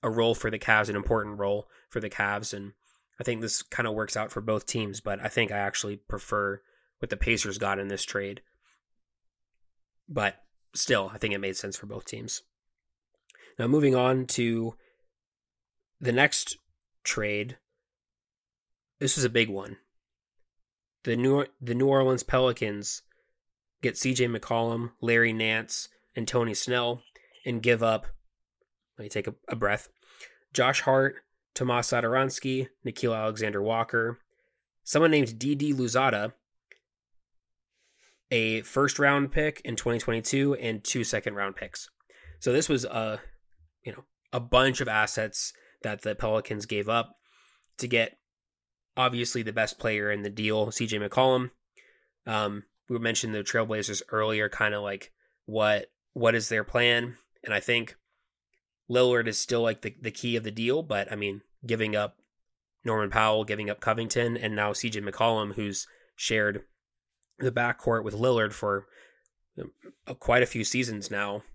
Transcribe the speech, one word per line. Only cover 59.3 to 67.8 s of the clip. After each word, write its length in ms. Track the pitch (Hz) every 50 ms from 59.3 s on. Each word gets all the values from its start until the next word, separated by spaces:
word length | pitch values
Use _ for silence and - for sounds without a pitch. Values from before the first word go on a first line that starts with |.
| 104 -
still, 240 | - - - 117 117
like, 200 | 117 110 - -
the, 120 | 110 - -
the 100 | 131 110
key 260 | 107 - - 120 117
of 80 | 113 110
the 60 | 110
deal, 320 | 107 113 113 117 131 156 165
but, 280 | 151 107 101 98 -
I 60 | -
mean, 240 | 104 104 101 98 101 _ _ _ _ -
giving 320 | 120 117 110 110 107 104
up 220 | 104 104 107 _ _ _ _ _ _ _ _ _ _ _ _ _ _ _
Norman 260 | 120 110 110 107 101
Powell, 340 | 95 117 110 110 110 107 107
giving 260 | 101 104 104 107 101
up 100 | 104 -
Covington, 560 | - 120 110 113 113 113 - 120 120 117 117
and 180 | 113 120 110 107
now 180 | 104 104 104 104
C 180 | - - 120
J 100 | 107 107
McCollum, 540 | 101 101 95 - 117 117 113 110 107 104 101
who's 320 | 110 107 101 98 - - - _ _ _ _ _
shared 500 | - - - 113 110 104 104 101 120 - _ _ _ _ _ _ _ _ _ _ _ _ _ _ _
the 140 | 131 127 117
backcourt 520 | 120 120 120 123 -